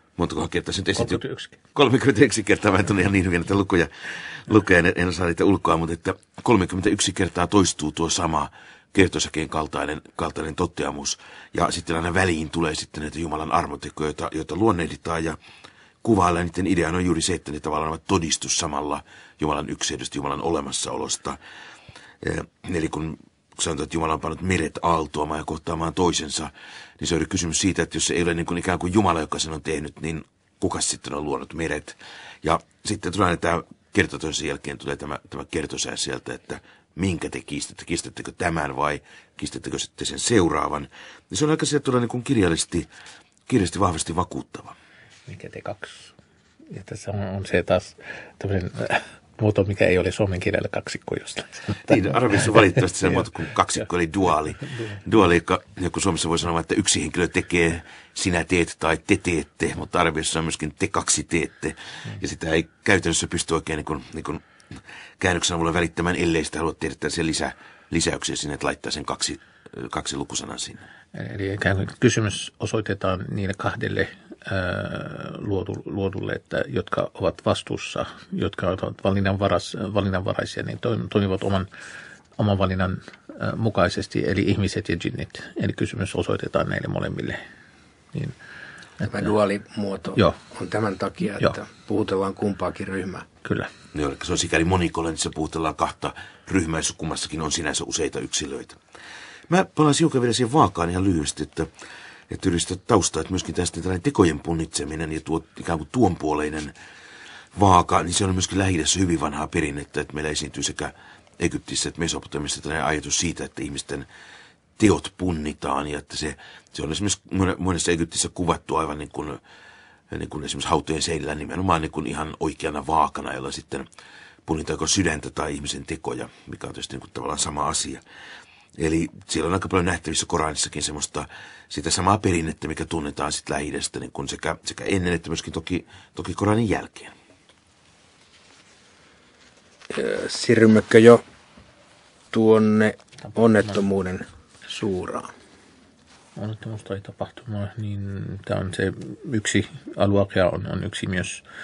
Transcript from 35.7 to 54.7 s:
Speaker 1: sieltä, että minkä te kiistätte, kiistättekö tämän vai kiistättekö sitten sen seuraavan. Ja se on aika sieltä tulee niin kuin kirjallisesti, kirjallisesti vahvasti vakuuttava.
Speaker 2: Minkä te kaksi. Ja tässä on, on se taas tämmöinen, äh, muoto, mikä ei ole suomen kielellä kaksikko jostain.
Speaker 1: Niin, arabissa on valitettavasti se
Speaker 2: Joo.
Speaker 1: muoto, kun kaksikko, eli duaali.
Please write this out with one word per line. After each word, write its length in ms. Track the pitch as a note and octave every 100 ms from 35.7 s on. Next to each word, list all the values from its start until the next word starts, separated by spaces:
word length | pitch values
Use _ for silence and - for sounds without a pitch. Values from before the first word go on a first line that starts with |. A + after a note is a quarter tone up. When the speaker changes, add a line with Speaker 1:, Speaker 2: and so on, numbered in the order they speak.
| C2+ B1 B1+
Speaker 1:
sieltä, 380 | - B1+ -
että 260 | B1 - - - - _ -
minkä 340 | F#2+ E2 D2+
te 120 | C2+
kiistätte, 440 | - C#2+ - A#1 -
kiistättekö 460 | F2 C#2+ - - -
tämän 380 | F2+ E2 D2 C2
vai 260 | D2 D2 - - - -
kiistättekö 420 | - B1+ C#2 C#2
sitten 280 | - - C#2+
sen 120 | C#2+
seuraavan. 680 | - A2+ E2+ D2+ C#2+ D2 C#2 - - - -
Ja 60 | -
se 80 | D3+
on 60 |
aika 140 | D#3 C#3+
sieltä 180 | C#3+
tulee 180 | - B2
niin 80 | A#2+
kuin 140 | B2
kirjallisesti, 680 | A#2 B2+ F2+ E2 - F2 - - - - _ _ -
kirjallisesti 320 | B2+ F2 F2
vahvasti 360 | G2 D#2+ - E2
vakuuttava. 600 | F2 C#2 - - - - - - - - -
Speaker 2:
Minkä 220 | - -
te 120 | -
kaksi. 520 | - G#2 - - - - _ _ _ _ D#4+ G3+
Ja 80 | G2
tässä 260 | G2 -
on, 80 | G#2
on 260 | G2+ G2 F#2+
se 180 | F#2+
taas 340 | F2 F#2 - - - - - -
tämmöinen, 320 | G2 G2 - - G#2+
äh, 100 | - - - _ -
muoto, 220 | G#2+ G#2
mikä 220 | G2 G2 F#2+
ei 120 | F2+
ole 140 | F2+
suomen 280 | - F#2+ F2+
kielellä 300 | - - -
kaksikko 440 | - - - - -
jostain. 280 | - - - - - G#2 -
Speaker 1:
Niin, 260 | A2+ F#2+ -
arabissa 360 | B2 G#2 G#2
on 40 | A2
valitettavasti 440 | G2+ F2 F#2 -
se 60 | F#2+
Speaker 2:
Joo. 80 |
Speaker 1:
muoto, 180 | F2 E2+
kun 140 | - E2
kaksikko, 420 | - F2+ - - F2
eli 180 | E2
duaali. 420 | F#2+ F2+ D#2 D#2 - C3+